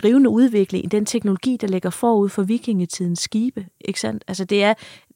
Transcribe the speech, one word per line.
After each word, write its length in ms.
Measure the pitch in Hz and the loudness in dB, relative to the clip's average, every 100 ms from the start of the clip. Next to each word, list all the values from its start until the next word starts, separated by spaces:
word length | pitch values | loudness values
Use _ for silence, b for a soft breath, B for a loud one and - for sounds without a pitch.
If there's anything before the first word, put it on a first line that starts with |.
rivende 260 | 208 254 262 | 4 6 6
udvikling 540 | 214 262 214 190 185 | 6 4 4 0 -2
i 40 | - | -2
den 180 | 214 214 | -2 -2
teknologi, 500 | 240 208 190 262 247 | -2 -2 -2 -2 -2
der 60 | 208 | -2
ligger 240 | 185 180 | -2 -4
forud 380 | - 240 220 202 | -2 0 2 2
for 140 | - | 0
vikingetidens 800 | 190 233 - 202 175 - 175 175 | -2 -2 -2 -2 -2 -4 -4 -4
skibe, 460 | - 214 240 226 185 _ | -4 -4 -4 -6 -14 _
ikke 200 | - 190 | -10 -6
sandt? 240 | 220 214 - | -6 -8 -8
Altså, 160 | 185 | -8
det 180 | 190 202 | -2 2
er, 100 | 202 220 B B B | 2 0 B B B